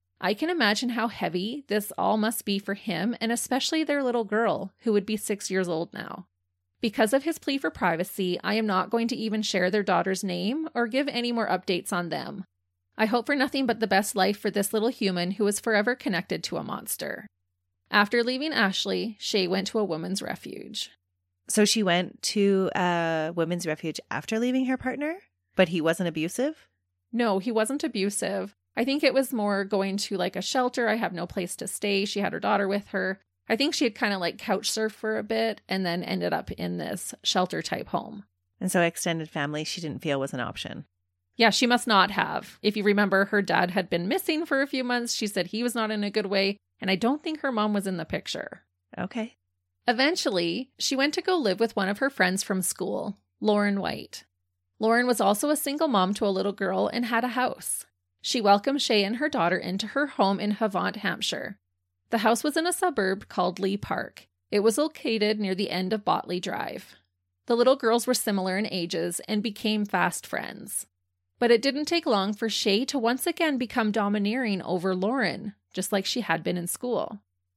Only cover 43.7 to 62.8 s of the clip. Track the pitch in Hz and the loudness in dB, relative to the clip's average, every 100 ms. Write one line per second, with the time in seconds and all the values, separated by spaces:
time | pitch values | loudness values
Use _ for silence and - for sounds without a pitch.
43.7 | 185 175 170 180 381 - 311 330 269 277 | 0 0 0 0 -2 0 -2 0 0 0
44.7 | 262 247 247 233 - 214 202 175 214 240 | -2 0 -2 -2 -2 -2 -2 -2 -2 -2
45.7 | 233 214 214 202 214 190 196 196 202 _ | 0 -2 -2 -2 0 0 2 2 0 _
46.7 | - 190 185 233 302 330 311 269 226 214 | -6 0 2 2 2 -2 -4 -2 0 2
47.7 | 202 190 180 160 165 - - - - _ | 0 0 -4 -4 -6 -6 -8 -8 -12 _
48.7 | _ _ - 185 240 226 _ _ _ _ | _ _ -10 -8 -6 -8 _ _ _ _
49.7 | _ - 233 285 359 294 185 170 190 269 | _ -2 2 2 2 0 0 0 -2 -6
50.7 | - - 262 294 359 370 359 233 185 226 | -6 -2 0 0 0 0 2 2 2 0
51.7 | - 190 202 269 - 185 190 - 190 180 | 0 -2 0 0 2 2 2 0 -2 -2
52.7 | - 190 202 - - _ - 214 208 202 | -4 -4 -4 -4 -10 _ -2 2 4 4
53.7 | 196 - - - - - _ _ _ _ | 0 -2 -4 -10 -18 -20 _ _ _ _
54.7 | - 220 233 247 247 196 208 294 302 277 | 0 4 4 4 4 4 4 2 0 0
55.7 | 294 320 208 185 202 202 190 196 190 190 | 0 2 4 4 2 2 2 0 -2 0
56.7 | 190 208 233 233 233 247 240 254 - - | 0 0 0 0 0 0 0 -2 -2 -8
57.7 | - - _ _ _ - 247 202 202 269 | -8 -10 _ _ _ -4 2 6 6 4
58.7 | 277 - 214 196 240 302 247 170 180 - | 0 2 2 2 0 -2 2 2 2 -2
59.7 | 190 214 277 294 - 196 196 208 202 220 | -4 -4 -2 -2 2 2 2 0 0 0
60.7 | 190 185 214 190 - - - - 196 _ | 0 -2 -2 -4 -4 -4 -6 -8 -12 _
61.7 | _ _ _ _ 233 220 233 302 320 339 | _ _ _ _ 2 2 2 0 0 0
62.7 | - | 0